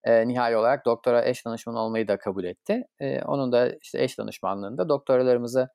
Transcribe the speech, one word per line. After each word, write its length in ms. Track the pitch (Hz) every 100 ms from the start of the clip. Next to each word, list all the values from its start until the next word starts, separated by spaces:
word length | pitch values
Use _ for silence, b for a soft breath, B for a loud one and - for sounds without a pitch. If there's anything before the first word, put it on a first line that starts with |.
e, 240 | - 113 113
nihai 300 | 123 120 113
olarak 280 | 113 139 -
doktora 400 | 117 - 120 127
eş 200 | 123 117
danışmanı 340 | 113 - 113
olmayı 280 | 113 113 107
da 100 | 98
kabul 260 | - 98
etti. 400 | 90 90 - 226 - _
E, 220 | 139 135
onun 300 | - 143 127
da 180 | 120 123 -
işte 220 | - -
eş 140 | 131 -
danışmanlığında 720 | 107 - 95 98 101 135 175
doktoralarımızı 800 | 139 - 127 127 123 120 127 131